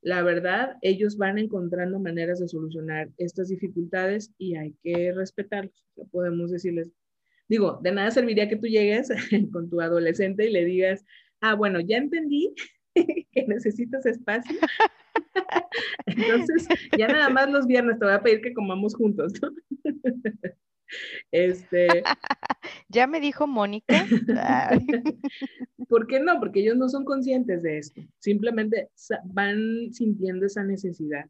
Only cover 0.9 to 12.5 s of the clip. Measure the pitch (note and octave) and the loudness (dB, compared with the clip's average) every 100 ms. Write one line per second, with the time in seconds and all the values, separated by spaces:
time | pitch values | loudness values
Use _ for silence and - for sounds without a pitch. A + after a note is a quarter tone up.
0.9 | F#3+ G#3 G#3 F#3+ G3+ G#3+ G3+ F3 F3+ F3+ | 2 2 0 -2 0 -2 -2 -4 -4 -4
1.9 | G3 F#3 E3+ E3 F3+ F3 E3+ D#3+ D#3+ D#3+ | -4 -4 -2 -2 -2 -4 -6 -8 -8 -8
2.9 | D#3 D#3 _ F3 F3+ F#3 F#3+ F#3+ F3+ E3+ | -6 -8 _ -8 -6 -6 -4 -6 -6 -4
3.9 | F#3 F#3 G#3 G#3+ _ F#3 E3 D3+ D3+ E3 | -2 -2 -4 -6 _ -8 -6 -8 -10 -4
4.9 | E3+ F3 F#3 F#3+ - G3+ G3+ G3 _ _ | -2 -2 -2 -6 -6 -8 -6 -8 _ _
5.9 | - G3 F3+ F3+ E3+ E3+ F3 F#3 E3+ E3+ | -20 -10 -4 -2 -2 -4 -4 -4 -4 -6
6.9 | _ _ _ _ _ _ A3 F#3+ - F3+ | _ _ _ _ _ _ 2 2 2 -2
7.9 | G3 G3+ A#3+ A#3+ G#3+ G#3 A3 A#3 A3 G#3 | 0 2 2 2 2 2 0 2 4 4
8.9 | G#3+ C#4 G#3+ - G#3+ G3 F3 E3+ E3+ E3 | 2 0 -4 2 2 2 -2 -4 -2 2
9.9 | E3+ E3+ E3+ F#3+ G3 A3 G3+ F3 F#3 F#3 | 2 2 2 0 2 2 2 2 2 2
10.9 | G3 _ - _ _ A3 G#3 G#3 F#3 E3+ | 0 _ -20 _ _ 0 2 2 0 0
11.9 | A#3 C#4+ E4 D#4 C#4+ F4+ | 0 0 -2 0 0 0